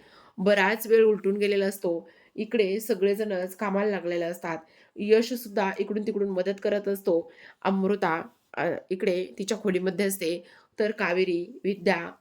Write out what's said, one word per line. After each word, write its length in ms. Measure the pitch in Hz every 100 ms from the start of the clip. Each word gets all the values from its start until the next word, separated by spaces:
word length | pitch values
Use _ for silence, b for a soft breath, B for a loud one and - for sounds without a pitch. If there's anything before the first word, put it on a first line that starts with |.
| b b b -
बराच 500 | 190 202 190 220 220
वेळ 160 | 226
उलटून 340 | 220 202 196 202
गेलेला 280 | 202 202 196
असतो. 420 | 202 185 170 - b b -
इकडे 440 | 220 240 185 208
सगळेजणच 760 | 220 185 196 202 214 185 185 -
कामाला 360 | 202 196 208
लागलेले 340 | 190 170 175 170
असतात. 320 | 175 170 160 - b b -
यशसुद्धा 760 | 208 220 240 240 208 202 196 190
इकडून 240 | 196 214 214
तिकडून 220 | 202 202
मदत 300 | 185 185 196
करत 240 | 208 202 202
असतो. 440 | 196 202 170 - B B B
अमृता, 600 | 190 196 190 202 175 165 - _ _ -
अ, 80 | 165 - -
इकडे 340 | 185 196 180 185 -
तिच्या 180 | 196 208
खोलीमध्ये 480 | 208 180 185 175 196
असते, 380 | 190 165 175 b b b -
तर 120 | 214
कावेरी, 680 | 220 180 180 185 170 185 254
विद्या, 460 | 190 196 185 170 175 -